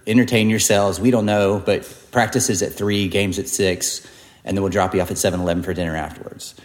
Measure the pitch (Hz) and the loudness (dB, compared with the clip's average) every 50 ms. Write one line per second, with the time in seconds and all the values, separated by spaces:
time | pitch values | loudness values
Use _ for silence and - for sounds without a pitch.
0 | - 107 110 123 120 - 123 110 107 110 110 107 - - 107 101 101 98 90 87 | -4 2 4 4 4 4 2 2 2 4 2 2 2 2 4 4 4 2 0 2
1 | 107 127 123 113 104 104 104 104 101 98 104 101 90 107 98 90 - - - - | 2 2 4 4 2 2 2 2 4 2 2 0 0 0 0 0 -2 -8 -20 -20
2 | - - - 120 117 113 - 127 - - 107 82 98 - - - 101 104 101 101 | -16 -4 0 0 0 2 0 -2 0 0 0 -2 -2 -4 -4 -4 -2 0 0 0
3 | 101 90 - 98 101 98 90 101 95 - - - 101 95 90 90 - - - - | 0 0 0 0 0 0 -2 -4 -6 -4 -2 0 0 0 0 0 -4 -6 -6 -8
4 | - - - - - - - _ - - 95 98 98 95 87 101 92 92 - 92 | -12 -18 -20 -20 -20 -20 -20 _ -8 -4 -2 -2 -2 0 0 0 0 0 0 0
5 | 90 - 98 - - 98 87 90 90 87 82 90 87 92 87 85 87 85 80 80 | -2 -2 -4 -2 -2 -2 0 0 0 0 0 -2 -2 -4 -4 -4 -4 -4 -4 -6
6 | 76 76 - - - - - - - - - - - | -6 -8 -10 -14 -16 -16 -16 -16 -18 -18 -18 -20 -20